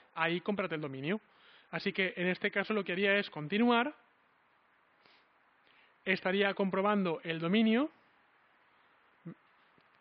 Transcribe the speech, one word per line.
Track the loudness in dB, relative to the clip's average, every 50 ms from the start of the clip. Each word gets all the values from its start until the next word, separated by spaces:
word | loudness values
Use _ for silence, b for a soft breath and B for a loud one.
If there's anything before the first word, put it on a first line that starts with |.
| B B -4
ahí | -2 0 0 0 -2
cómprate | -2 -2 -2 -2 -2 -4 -4
el | -6
dominio". | -6 -6 -8 -6 -4 -4 -4 -4 -6 b b b b b b b b b
Así | -10 -6 -4 -4 -2
que | 0 -2 -2 -2
en | -2 -2 -2
este | 0 0 -2 -2
caso | -2 -2 -2 0 -2
lo | -2 -2
que | -2 -2
haría | 0 2 2 2 2
es | 0 -2
continuar. | -6 -10 -6 -2 0 2 4 4 4 4 2 0 -4 -10 _ _ _ _ _ _ _ _ _ _ _ _ _ _ _ _ _ _ _ _ b b b b b _ _ _ _ _ _ _ b b b b b b b _ _
Estaría | -2 0 0 0 0 0 2 2 2 2
comprobando | 0 0 0 0 0 2 2 2 2 2 0 -2 -2 -4
el | -6 -4 -2
dominio. | 0 2 4 4 4 4 4 2 2 0 -4 _ _ _ _ _ _ _ _ _ _ _ _ _ _ _ _ _ _ _ _ _ _ _ _ _ -18 -18 -18 -18 _ _ _ _ _ _ _ _ _ _ _ _